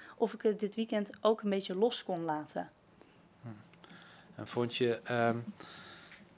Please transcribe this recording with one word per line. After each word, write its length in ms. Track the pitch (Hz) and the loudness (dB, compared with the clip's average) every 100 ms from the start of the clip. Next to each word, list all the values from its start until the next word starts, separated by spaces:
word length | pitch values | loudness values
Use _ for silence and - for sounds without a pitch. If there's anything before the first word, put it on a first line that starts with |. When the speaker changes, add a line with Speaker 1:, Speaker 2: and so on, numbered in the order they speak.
| - - | -18 0
Speaker 1:
of 160 | 214 | 0
ik 80 | 220 | 2
het 180 | 226 208 | 0 2
dit 160 | 202 214 | 0 -2
weekend 340 | 226 214 202 - | 0 0 -2 2
ook 200 | 214 220 | 4 4
een 80 | 208 | 4
beetje 260 | 196 190 185 | 0 0 2
los 280 | 226 - | 2 2
kon 200 | - 175 | -2 -2
laten. 460 | 165 151 147 - - - _ - - - - - | 0 -2 -2 -6 -6 -10 _ -20 -20 -20 -20 -16
Speaker 2:
Hm. 60 | 120 107 - - - - - - - - | -14 -14 -16 -20 -20 -20 -20 -20 -18 -12
En 120 | 107 | -6
vond 280 | 123 120 - | 0 0 2
je, 240 | 120 113 | 2 2
ehm, 340 | - 120 117 117 120 - - - - - - - - | 0 2 4 2 -2 -10 -14 -16 -16 -18 -20 -20 -20